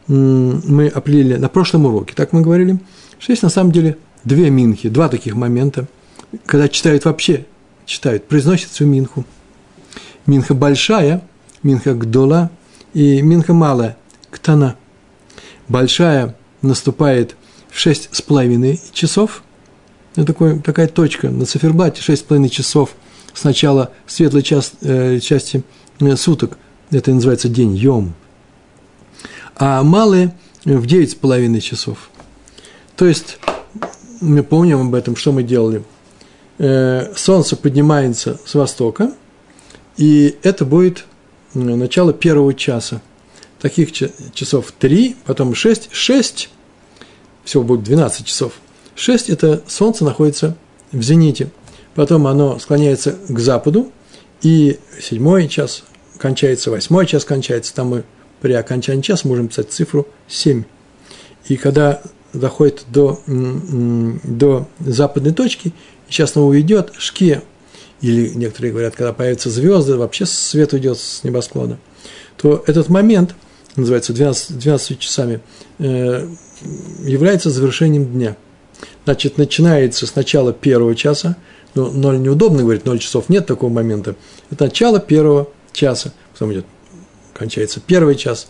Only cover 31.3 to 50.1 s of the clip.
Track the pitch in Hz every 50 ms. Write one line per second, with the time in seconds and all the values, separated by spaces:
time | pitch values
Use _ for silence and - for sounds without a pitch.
31.3 | 127 123 123 117 117 110 - - - 110 - - 110 - - - _ - - -
32.3 | - - - - _ - - - - - _ _ _ - 180 180 156 - - -
33.3 | - - - - - - - - - 214 220 - - - - - 240 233 190 156
34.3 | 147 147 139 - 156 160 175 180 151 131 131 123 120 123 120 - 120 - - 156
35.3 | 139 135 123 117 127 120 113 113 110 107 104 - - _ _ _ _ _ - _
36.3 | _ _ _ _ _ - 160 135 131 131 131 127 127 127 127 - 202 - - -
37.3 | 190 185 147 - - - - 147 127 143 147 151 151 143 135 127 117 - - 123
38.3 | 123 - - - - 147 139 131 - - 123 113 107 - 208 254 - - _ _
39.3 | _ _ _ _ _ _ - - - - _ _ _ - 147 151 151 147 147 143
40.3 | 143 - - 185 190 - 156 131 139 170 185 185 175 - - - _ _ _ _
41.3 | _ _ _ _ - 139 123 120 120 117 123 123 - 180 180 170 147 - - 170
42.3 | 156 147 139 143 135 139 - - 127 117 107 - - 110 - _ _ _ _ _
43.3 | _ - - - _ _ - - - - 160 - - - 135 - - - 127 -
44.3 | - - 131 - - 135 117 - - - - 131 143 190 247 254 240 - - -
45.3 | 135 - 139 127 117 - - 220 226 220 - - - - - - 254 277 233 -
46.3 | - - - - _ _ _ _ _ _ _ _ _ - - - - _ _ _
47.3 | _ _ - - - 143 120 117 127 117 104 107 135 160 156 113 - - - -
48.3 | - - 135 113 - - - _ _ _ _ - - - - - 254 233 - -
49.3 | 170 143 - 156 151 151 - - - - 202 220 220 - 160 147